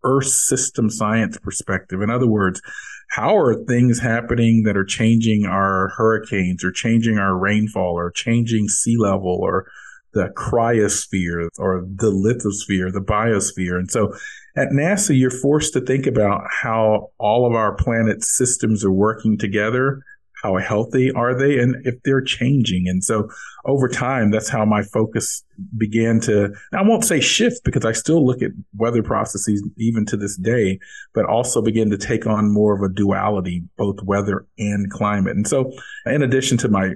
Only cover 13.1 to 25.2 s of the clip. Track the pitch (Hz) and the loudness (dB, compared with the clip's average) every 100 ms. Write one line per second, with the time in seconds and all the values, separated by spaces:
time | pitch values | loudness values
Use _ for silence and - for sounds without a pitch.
13.1 | 104 113 107 95 - 90 90 90 120 101 | -2 0 0 -2 -4 -4 -2 -2 0 -2
14.1 | - - - - - 139 139 156 196 - | -4 -16 -18 -12 -4 0 0 0 0 2
15.1 | 135 127 127 139 151 151 131 120 135 135 | 4 2 2 0 2 0 -4 -2 0 0
16.1 | 117 104 101 - - 123 113 110 107 - | 2 2 0 -4 -6 -2 2 2 2 -2
17.1 | _ 104 113 123 117 107 101 - 113 110 | _ 0 4 4 2 0 0 0 2 0
18.1 | 104 - - 127 - 113 107 101 95 104 | 0 -2 0 0 0 0 0 2 2 2
19.1 | 113 110 104 107 101 104 123 131 139 - | 0 -2 0 0 0 0 0 -2 -2 -12
20.1 | - _ - 110 92 95 107 117 131 127 | -20 _ -10 -2 -2 0 -2 0 2 2
21.1 | 127 120 127 139 139 123 123 127 123 - | 2 -2 2 2 2 2 0 -4 -4 0
22.1 | 135 131 - 127 143 107 90 90 92 - | 0 0 -2 0 2 2 0 0 -2 0
23.1 | 110 107 - - - - 139 127 123 123 | -2 -2 -8 -20 -12 -2 0 0 0 -2
24.1 | 135 107 107 107 120 107 104 104 - 110 | 2 2 2 -2 0 2 2 0 -2 -2
25.1 | 117 | -2